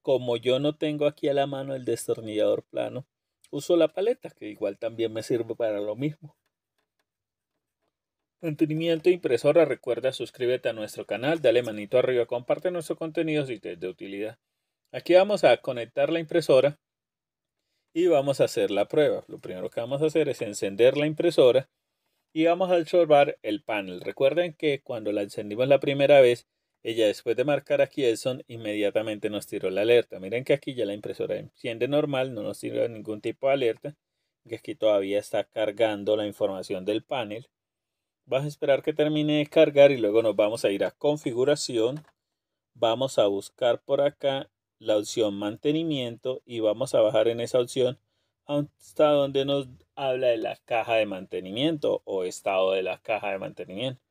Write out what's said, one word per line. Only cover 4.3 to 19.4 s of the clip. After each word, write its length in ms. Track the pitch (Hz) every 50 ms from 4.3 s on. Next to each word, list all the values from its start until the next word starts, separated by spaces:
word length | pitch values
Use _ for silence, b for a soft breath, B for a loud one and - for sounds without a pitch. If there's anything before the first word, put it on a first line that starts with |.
que 180 | _ _ - 107
igual 300 | 104 - 104 101 101 _
también 340 | - 113 113 110 113 113 110
me 100 | 113 107
sirve 320 | - 135 117 113 113 113
para 260 | _ 117 110 107 101
lo 160 | 104 107 107
mismo. 380 | 113 135 151 151 _ - 147 _ _ _ _ _ _ _ _ _ _ _ _ _ _ _ _ _ _ _ _ _ _ _ _ _ _ _ _ _ _ _ _ _ _ _ _ _ _ _ _ _ _ -
Mantenimiento 680 | 165 151 - 165 147 156 156 165 170 165 160 156 180
de 60 | 180
impresora, 500 | 175 - 147 127 117 - 143 151 170 160
recuerda 480 | 143 127 - - - 120 117 113 113 -
suscríbete 560 | - 123 107 _ - 127 120 127 123 - 127
a 20 | 113
nuestro 320 | 113 107 101 - - 104
canal, 380 | - 101 104 120 143 165 165 147
dale 200 | 117 113 123 120
manito 360 | 117 107 107 104 101 - 123
arriba, 260 | 127 127 127 120 117
comparte 460 | - 123 120 123 _ 151 147 - 180
nuestro 260 | 180 175 156 - 165
contenido 480 | - 165 160 156 170 165 160 151 151 143
si 160 | 131 120 101
te 120 | _ - 92
es 80 | 85
de 60 | 85
utilidad. 520 | 92 92 _ - 98 98 101 104 110 113 _ _ _ _ _ _ _ _ _ _ _ -
Aquí 200 | 127 - - 170
vamos 320 | 180 190 208 214 180 -
a 140 | 147 120 -
conectar 520 | _ - 127 123 117 117 _ 143 139 143
la 100 | 160 170
impresora 600 | 165 151 - 175 156 - 151 131 127 143 147 _ _ _ _ _ _ _ _ _ _ _ _ _ _ _ _ _ _ _ _ _ _ _ _
y 140 | 165 175
vamos 340 | 180 165 143 135 143 135 -
a 40 | 143
hacer 260 | 113 - 120 101 98
la 180 | 101 95 104 -
prueba. 360 | - - 151 131 101 92 - -
Lo 120 | 101 98